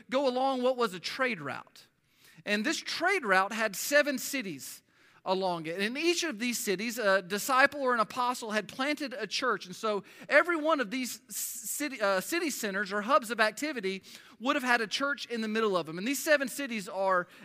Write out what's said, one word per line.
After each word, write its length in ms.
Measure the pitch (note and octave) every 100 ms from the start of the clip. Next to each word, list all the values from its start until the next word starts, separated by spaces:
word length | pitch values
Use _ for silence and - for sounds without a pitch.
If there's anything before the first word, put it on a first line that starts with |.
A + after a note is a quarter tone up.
| -
go 180 | C4 C#4
along 340 | B3+ C4+ B3+
what 140 | B3 B3
was 180 | A3+
a 60 | F3+
trade 400 | - - B3+ F#3+
route. 460 | C#3 B2 - - - _ _ _ - - -
And 180 | G#3
this 120 | A#3 -
trade 480 | - - F4 G4+
route 280 | G#3 F#3 G3
had 220 | A3 A3
seven 440 | F#3+ - D4 C#4+ C4
cities 600 | - C4+ G3 C#3 - - _ _ _ -
along 420 | - F#3+ F#3 E3+ D#3
it. 80 |
And 80 | F3+
in 140 | G#3 C4+
each 260 | E4+ F4
of 160 | E4 G#3
these 200 | B3 A3+
cities, 400 | G#3 F#3 A#3 A3
a 240 | G3+ F#3+
disciple 580 | F3+ G3+ A#3+ C4 C#4 C#4+
or 140 | B3+
an 60 | A#3+
apostle 520 | G#3 B3+ B3 B3 A3+
had 160 | G#3+ G#3
planted 460 | - C#4 D4+ C#4 G3
a 80 | G#3+
church. 400 | - B3+ G3 F3+
And 80 |
so 300 | F3 A3 G3+ - - B3
every 280 | C#4+ E4+ E4
one 240 | D4+ D4+
of 100 | G#3
these 300 | C4 A#3+ - -
c-, 380 | - - - G#3
city, 340 | - D4 B3
uh, 200 | G3+ F#3+
city 300 | - E4+ E4
centers 420 | - G#3+ G3 F#3+
or 80 | G#3
hubs 300 | G#3 D4 G#3+
of 100 | A3+
activity 640 | A3 G#3+ D4+ B3 F#3+ F#3+ - - - -
would 160 | A#3+
have 80 | D4
had 200 | B3+ A#3+
a 40 | G#3
church 400 | - C#4 - -
in 140 | A#3
the 80 | A3
middle 280 | A3 A3 F3+
of 100 | D#3
them. 120 | E3+
And 80 | A3
these 160 | C#4+
seven 240 | D#4+ D4 C#4
cities 420 | - C#4 A3+ F#3+
are 380 | F#3+ F#3+ F3+ E3+ -